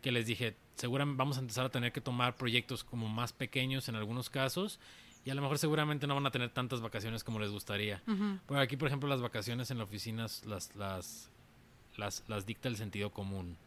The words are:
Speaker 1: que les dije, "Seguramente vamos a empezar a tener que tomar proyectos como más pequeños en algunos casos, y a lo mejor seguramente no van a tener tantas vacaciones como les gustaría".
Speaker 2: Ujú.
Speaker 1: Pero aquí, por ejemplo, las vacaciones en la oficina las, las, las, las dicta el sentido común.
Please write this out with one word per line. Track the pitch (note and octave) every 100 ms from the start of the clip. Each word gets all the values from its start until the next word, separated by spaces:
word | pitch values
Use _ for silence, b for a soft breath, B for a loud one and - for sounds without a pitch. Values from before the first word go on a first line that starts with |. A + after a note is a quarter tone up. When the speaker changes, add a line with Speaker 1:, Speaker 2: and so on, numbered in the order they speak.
Speaker 1:
que | C3+
les | A#2+ A2+
dije, | A2 A#2+ G#2 - -
"Seguramente | B2 C3 C#3+ C3+
vamos | C3+ C3
a |
empezar | B2+ G#2+ C3
a |
tener | B2+ A#2+
que | C#3
tomar | B2+ B2 B2 B2
proyectos | B2+ A#2+ - B2+
como | - A#2+ A2+
más | A2 A#2+
pequeños | - B2+ - C3 C3+ B2+
en | A2+
algunos | G#2+ A#2+ B2
casos, | C#3+ C3+ F3 G3+ - B B B B
y | -
a |
lo | C3+
mejor | C#3 C#3+
seguramente | D#3+ D#3 D3+ D3 C#3+
no |
van | C#3 C#3
a |
tener | B2 A#2+
tantas | - B2 B2+
vacaciones | A2+ A2+ G#2+ A2+
como | - A2
les | G#2+
gustaría". | G2+ - G#2 G#2 G2 -
Speaker 2:
Ujú. | G3+ G#3 F#3+ -
Speaker 1:
Pero | C#3
aquí, | C3+ C#3
por | D3+
ejemplo, | C#3 C#3+
las | C3+
vacaciones | A#2+ A2+ G#2+ A#2+ B2
en | B2
la |
oficina | G#2 G#2 A2+ A2+ A2+ - A2
las, | G2+ - G2+
las, | G2 F#2+ F2+ - - - - - - - - -
las, | G#2 - -
las | G#2+ F#2+
dicta | A#2 C3
el | A2
sentido | G#2+ G2+ G2+
común. | - G2 G2 F2 E2+